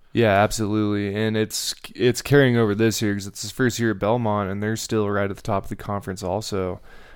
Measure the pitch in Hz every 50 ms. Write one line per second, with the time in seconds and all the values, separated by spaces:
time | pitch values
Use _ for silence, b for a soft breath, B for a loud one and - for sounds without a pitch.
0 | - - - 113 117 107 98 98 104 104 - - 110 101 107 107 107 104 104 101
1 | 101 98 98 107 110 110 107 107 110 107 - - - - - - - - - -
2 | 107 123 120 - - - 135 143 139 127 120 117 113 104 101 104 113 113 104 -
3 | 113 104 101 101 98 101 - - - 104 - - 131 120 - 113 117 113 107 95
4 | - 101 117 123 117 107 104 104 101 95 98 101 104 107 110 110 - - 113 110
5 | 104 101 101 101 101 98 95 - - - 104 98 - - 104 - - - 101 101
6 | - 98 95 - 95 87 92 107 110 - 104 95 92 90 90 - B B B B
7 | B B B